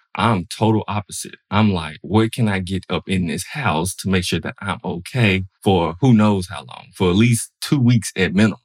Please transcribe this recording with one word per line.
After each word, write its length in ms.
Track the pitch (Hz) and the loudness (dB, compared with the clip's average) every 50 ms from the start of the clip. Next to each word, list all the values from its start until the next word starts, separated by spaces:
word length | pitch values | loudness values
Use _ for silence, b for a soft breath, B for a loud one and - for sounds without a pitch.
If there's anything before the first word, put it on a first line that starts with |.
| b b - - | b b -6 -2
I'm 280 | 98 117 113 92 85 - | 0 0 0 0 -2 -6
total 360 | - - 110 107 110 107 - - | -4 -2 0 2 2 2 0 -2
opposite. 480 | 101 104 - _ 87 - - - - - _ - | -6 -8 -8 _ -12 -12 -12 -14 -16 -20 _ -2
I'm 200 | 185 208 214 208 | 0 2 2 4
like, 280 | - 85 80 76 76 - | 2 0 -4 -6 -12 -12
"What 300 | - 80 95 110 113 113 | -10 0 2 2 2 2
can 160 | - - 117 104 | 0 -2 -2 0
I 100 | 98 95 | 0 -2
get 280 | 92 87 95 90 - - | -4 -4 -4 -6 -6 -4
up 180 | 92 82 - - | -6 -6 -4 -2
in 200 | 95 92 90 82 | -2 -2 -2 -2
this 180 | 76 - - - | -4 -6 -8 -10
house 440 | - 151 131 101 80 92 90 95 - - | -10 -6 -4 -2 -2 -2 -2 -4 -6 -6
to 120 | - 98 | -4 -2
make 140 | 98 92 87 | 0 0 0
sure 160 | - 92 82 | -2 -4 -4
that 160 | - 76 - - | -4 -6 -10 -10
I'm 200 | 98 98 85 87 - | -8 -8 -8 -6 -6
okay 640 | 92 87 87 87 - - 127 113 101 95 95 95 - _ _ | -8 -8 -8 -10 -6 -2 2 2 2 2 0 -2 -6 _ _
for 340 | - 107 95 90 85 80 82 - | 0 2 2 2 2 -2 -2 0
who 100 | - 131 | 2 4
knows 360 | 117 107 107 107 104 95 87 - | 6 6 6 4 2 0 -2 -6
how 160 | - 71 67 | -10 -14 -14
long, 240 | - - - - - - | -14 -18 -20 -20 -20 -6
for 160 | - 98 90 | -2 0 2
at 40 | 87 | 4
least 360 | 101 120 120 117 117 - - _ - | 4 4 4 2 0 -2 -8 _ -14
two 180 | - - 160 139 | -4 -2 0 2
weeks 320 | 123 120 123 110 - - - | 4 4 4 4 2 -2 -4
at 180 | 95 92 82 87 | -2 -2 0 2
minimum? 240 | 95 110 107 - - | 2 2 2 2 -2